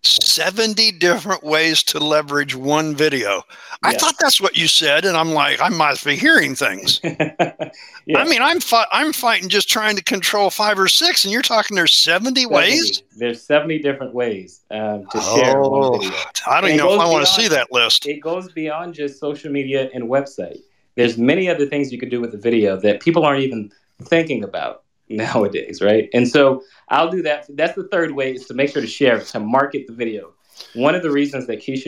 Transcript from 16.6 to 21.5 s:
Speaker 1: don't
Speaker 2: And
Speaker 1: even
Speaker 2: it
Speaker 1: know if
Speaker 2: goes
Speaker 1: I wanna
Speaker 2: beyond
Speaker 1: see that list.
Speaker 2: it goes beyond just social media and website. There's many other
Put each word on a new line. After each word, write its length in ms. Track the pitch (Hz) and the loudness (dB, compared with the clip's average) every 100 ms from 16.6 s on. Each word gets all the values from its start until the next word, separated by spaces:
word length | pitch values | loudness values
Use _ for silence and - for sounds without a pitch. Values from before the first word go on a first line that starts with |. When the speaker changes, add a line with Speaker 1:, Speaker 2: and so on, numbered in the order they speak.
Speaker 1:
don't 100 | 190 | 4
Speaker 2:
And 20 | |
Speaker 1:
even 0 | |
Speaker 2:
it 40 | 151 | 2
Speaker 1:
know 160 | 143 | 4
if 40 | 139 | 4
Speaker 2:
goes 20 | |
Speaker 1:
I 120 | 170 | 4
wanna 140 | 160 139 | 4 2
Speaker 2:
beyond 20 | |
Speaker 1:
see 200 | - 226 | 2 2
that 220 | 151 120 | 2 0
list. 360 | 123 117 - 147 | 0 2 0 -2
Speaker 2:
it 120 | 147 | -8
goes 320 | 160 175 185 | -6 -8 -8
beyond 440 | 165 156 156 175 156 | -8 -6 -6 -10 -8
just 240 | 143 135 | -10 -6
social 320 | 147 143 156 | -8 -8 -6
media 360 | 143 131 135 131 | -6 -2 -2 -2
and 120 | - 117 | -6 -2
website. 520 | 135 139 - 87 - _ _ _ - | -2 -4 -10 -12 -12 _ _ _ 0
There's 240 | 120 113 | 0 2
many 280 | 120 165 | 2 2
other 200 | 185 | 0